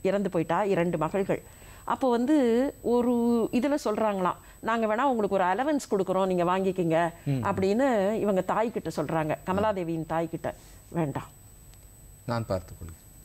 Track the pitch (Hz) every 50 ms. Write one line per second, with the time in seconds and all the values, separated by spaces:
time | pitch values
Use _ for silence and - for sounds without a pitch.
0 | - 190 190 208 202 196 - 170 156 - 165 185 214 196 196 165 170 180 175 160
1 | 156 160 - 190 196 190 160 - - - - - - - - - - - 247 -
2 | 277 254 240 233 254 247 311 294 254 233 226 240 269 285 - - - - 240 240
3 | 233 247 247 240 233 233 233 233 220 - - 247 226 285 285 302 - 233 214 226
4 | 220 214 202 190 185 175 - - - - - - - 220 226 233 226 214 214 220
5 | 269 285 247 226 208 190 196 190 180 180 185 208 262 311 302 277 - - 220 196
6 | 185 185 180 185 196 190 185 175 170 175 180 190 190 190 180 185 175 165 160 160
7 | 170 165 165 - - 147 139 127 110 - 196 196 190 190 202 233 277 277 240 208
8 | 190 202 226 196 - 208 196 185 180 - 185 202 226 226 - 214 - 160 156 -
9 | 151 139 160 160 156 156 - - - 185 185 196 214 220 208 190 170 160 170 160
10 | 156 156 160 165 170 160 - 156 - 127 - - - - - - - - - 165
11 | - - - 139 - - - - - - - - - - - - - - - -
12 | - - - - - - 117 117 110 - 98 92 - - - - 87 85 82 -
13 | - - - -